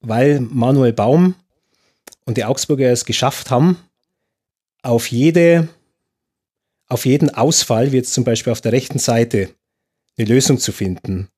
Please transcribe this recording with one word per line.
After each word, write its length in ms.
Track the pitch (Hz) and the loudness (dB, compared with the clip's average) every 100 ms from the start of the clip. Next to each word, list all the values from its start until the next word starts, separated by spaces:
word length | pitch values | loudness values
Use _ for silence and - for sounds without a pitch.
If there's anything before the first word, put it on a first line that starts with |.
weil 380 | 117 113 139 147 | -4 2 2 2
Manuel 540 | 120 131 120 139 127 | -2 -2 2 2 2
Baum 400 | 113 107 151 185 180 _ _ _ _ _ _ - _ - | 2 2 4 2 0 _ _ _ _ _ _ -20 _ -8
und 120 | 117 | -6
die 60 | |
Augsburger 480 | 110 139 - 139 131 | -4 -4 -2 0 0
es 140 | 120 - | 0 -4
geschafft 440 | 110 127 - - | -2 -2 -4 -4
haben, 280 | 123 165 175 _ _ _ _ _ _ _ _ _ _ | 0 2 0 _ _ _ _ _ _ _ _ _ _
auf 240 | 131 117 - | -2 -2 -2
jede, 640 | 117 151 165 170 170 160 _ _ _ _ _ _ _ _ _ _ _ _ | 0 2 4 4 4 0 _ _ _ _ _ _ _ _ _ _ _ _
auf 180 | 120 131 | -4 0
jeden 240 | 143 - | 2 2
Ausfall, 600 | - 131 160 - 110 135 | 0 0 0 0 0 0
wie 60 | 131 | -2
jetzt 160 | 123 | -2
zum 120 | - 127 | -4 -2
Beispiel 260 | 113 - | -2 -2
auf 100 | 113 | -4
der 120 | 117 | -2
rechten 260 | 123 - 127 | -2 -2 -6
Seite, 500 | - 117 117 107 98 _ _ _ _ _ _ - | -2 0 0 -2 -4 _ _ _ _ _ _ -6
eine 100 | 110 | 2
Lösung 320 | 123 135 131 | 2 2 0
zu 120 | - | -2
finden. 580 | - 98 90 - 95 95 | -6 -8 -8 -8 -8 -8